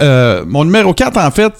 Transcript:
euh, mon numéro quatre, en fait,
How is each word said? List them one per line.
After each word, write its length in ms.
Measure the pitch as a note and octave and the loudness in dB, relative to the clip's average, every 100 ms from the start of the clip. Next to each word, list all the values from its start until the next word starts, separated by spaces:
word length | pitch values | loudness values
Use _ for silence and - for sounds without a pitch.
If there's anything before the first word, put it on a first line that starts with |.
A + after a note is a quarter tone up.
euh, 420 | C#3+ B2+ A#2+ F2+ E2+ | 0 2 2 -2 -4
mon 180 | C#3 D#3+ | -2 0
numéro 280 | G#3+ G3 - | 2 0 0
quatre, 220 | B3+ A#3+ | -2 0
en 120 | D3+ | -2
fait, 240 | - G#3+ | 0 -2